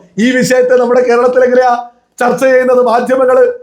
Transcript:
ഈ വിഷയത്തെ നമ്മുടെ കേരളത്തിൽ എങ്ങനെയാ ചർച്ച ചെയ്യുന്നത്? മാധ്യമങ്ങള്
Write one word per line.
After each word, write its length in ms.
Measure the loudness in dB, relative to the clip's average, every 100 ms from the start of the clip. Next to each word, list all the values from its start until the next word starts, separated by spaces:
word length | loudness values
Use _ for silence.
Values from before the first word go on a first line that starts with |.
| -14 -4
ഈ 180 | -2 0
വിഷയത്തെ 380 | 0 0 2 0
നമ്മുടെ 260 | 0 0
കേരളത്തിൽ 420 | 0 0 0 0
എങ്ങനെയാ 400 | 0 2 0 -2 -8 _ _ -6
ചർച്ച 240 | -4 0
ചെയ്യുന്നത്? 420 | 0 0 2 0 0
മാധ്യമങ്ങള് 680 | -2 -2 -2 0 2 0 -2